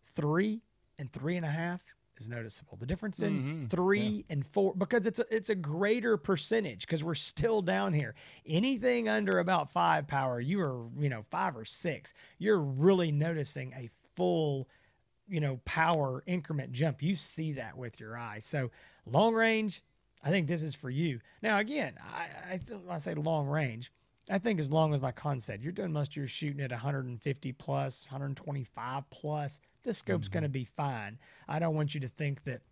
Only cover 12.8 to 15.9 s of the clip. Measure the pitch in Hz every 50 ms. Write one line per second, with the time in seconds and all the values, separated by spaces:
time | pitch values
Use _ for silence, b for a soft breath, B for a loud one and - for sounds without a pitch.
12.8 | 151 190 196 180 175 160 147 143 151 170 170 156 139 - - 139 127 131 123 135
13.8 | 123 117 - _ _ _ _ - 180 180 175 165 156 147 139 135 131 b b b
14.8 | b b b b b _ _ _ _ 208 196 156 151 139 131 123 _ - - 151
15.8 | - 165